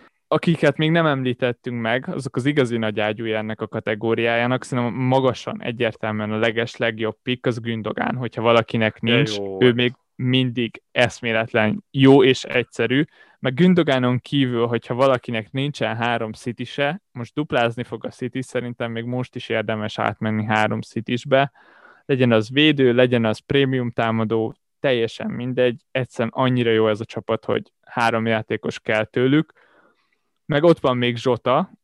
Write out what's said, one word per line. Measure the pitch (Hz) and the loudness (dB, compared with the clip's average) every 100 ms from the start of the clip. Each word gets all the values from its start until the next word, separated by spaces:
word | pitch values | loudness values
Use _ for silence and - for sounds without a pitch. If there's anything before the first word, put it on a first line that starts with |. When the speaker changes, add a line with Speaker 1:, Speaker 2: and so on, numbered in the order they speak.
| - _ - | -20 _ -4
Speaker 1:
Akiket | 156 - 160 151 139 | -2 2 2 2 2
még | 156 | 2
nem | 170 160 | 2 2
említettünk | 135 127 123 123 117 127 120 | 0 -2 -2 -2 -2 -6 -6
meg, | 113 123 139 | -2 -2 -4
azok | 165 127 - | -8 -6 -4
az | 127 | 0
igazi | 147 123 117 | 2 0 0
nagy | 110 107 | -2 -2
ágyúja | 107 110 113 107 | -2 -2 -4 -4
ennek | 107 107 | -4 -8
a | 107 | -8
kategóriájának, | 113 110 110 113 113 117 117 120 127 | -6 -4 -2 0 0 0 0 0 -2
szerintem | - 127 120 | -2 -4 -2
magasan | 113 127 131 131 117 - 117 | -2 2 2 2 -2 -6 -10
egyértelműen | - 117 113 - 110 107 107 | -8 -2 -4 -2 -6 -4 -4
a | 107 | 0
leges | 113 113 113 - | 0 0 -4 -2
legjobb | 120 110 110 - | -4 -2 -6 -6
pick | - 123 131 | -6 -4 -2
az | 117 | -4
Gündogán, | 113 113 110 - - 127 | -4 -6 -6 -4 -4 -4
hogyha | 120 - | -6 -2
valakinek | 117 117 113 117 110 - | 2 4 2 0 -2 -2
Speaker 2:
De | 113 117 | 0 2
Speaker 1:
nincs, | 110 104 | 0 -2
Speaker 2:
jó. | 98 95 | -6 2
Speaker 1:
ő | 123 | 4
még | 120 123 127 _ - | 4 0 -2 _ -6
mindig | 127 131 127 120 113 - _ | 0 2 0 -2 -6 -8 _
eszméletlen | - 120 - 120 110 113 117 107 - - | 0 0 0 -2 -2 0 0 0 0 -6
jó | 139 135 139 | 4 8 8
és | 127 127 | 8 2
egyszerű, | - 127 117 - 117 127 175 _ - _ | 0 -4 -4 -2 -2 0 -2 _ -20 _
meg | 131 | -4
Gündogánon | 127 180 175 151 131 123 123 | 2 4 4 2 2 2 0
kívül, | - 143 131 117 120 | -2 -2 0 0 0
hogyha | 117 - | -2 -4
valakinek | 123 135 123 - 113 104 | 0 2 2 -2 -8 -6
nincsen | 135 143 - 113 113 | -6 -6 -4 -4 -2
három | 117 120 113 | -2 -2 -4
City-se, | 110 - 117 123 - 143 185 _ | -8 -10 -8 -8 -4 -4 -4 _
most | - 117 | -14 -10
duplázni | - 156 139 117 117 | -8 -2 0 0 -2
fog | 120 113 117 | -8 -8 -10
a | |
City, | - 123 131 | -8 -8 -8
szerintem | 127 127 120 120 117 | -6 -6 -6 -8 -8
még | 113 | -6
most | 117 123 123 123 | -6 -6 -6 -10
is | - | -4
érdemes | 113 107 110 104 - | -4 -2 -4 -4 -4
átmenni | 113 107 110 107 107 | -4 -4 -4 -4 -2
három | 107 107 113 | 0 0 -2
City-sbe, | - 113 110 123 147 135 139 _ _ _ - - - | -8 -10 -6 -6 0 0 0 _ _ _ -20 -14 -4
legyen | 135 123 | 0 4
az | 113 110 | 4 2
védő, | 131 151 143 131 | 2 2 4 4
legyen | 120 127 123 113 | 4 4 4 0
az | 107 | -2
prémium | - 143 135 131 120 | -2 0 2 0 -4
támadó, | - 117 113 110 113 110 - _ _ | -2 -2 0 0 -2 -4 -8 _ _
teljesen | 143 123 113 - - | -2 0 -2 -6 -10
mindegy, | 123 123 127 127 117 _ | -8 -6 0 0 0 _
egyszerűen | 131 123 - 117 - | -6 -4 -4 -4 0
annyira | 131 123 117 | 0 2 2
jó | 110 110 | 2 2
ez | 107 | 0
a | 113 | -6
csapat, | - - 113 - | -8 -4 -4 -2
hogy | 110 - _ _ | -4 -4 _ _
három | - 117 113 113 | 0 0 2 0
játékos | 110 - 110 - - | -2 -2 -6 -6 -8
kell | - 110 110 | -2 -2 0
tőlük. | - 131 147 160 _ _ _ _ _ _ _ _ _ - | 0 2 2 0 _ _ _ _ _ _ _ _ _ -4
Meg | 147 | 2
ott | 170 160 | 4 4
van | 139 123 | 2 0
még | 120 117 | 0 0
Zsota, | 131 117 123 135 185 - | 0 0 2 0 0 -8